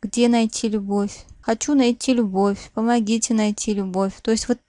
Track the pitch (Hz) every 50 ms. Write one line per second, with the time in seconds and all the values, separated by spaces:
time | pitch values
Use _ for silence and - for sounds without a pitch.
0 | - 202 - - 240 240 240 233 226 220 - - - 226 208 214 196 196 202 202
1 | 202 208 - - - - - - - - 226 220 - - 294 277 254 240 240 240
2 | - - 254 233 233 202 185 190 196 202 202 196 - - _ - 220 233 240 240
3 | 220 202 226 233 226 - 233 220 214 208 208 - - - 208 196 196 190 180 185
4 | 196 196 190 - _ - 226 220 - - 247 - _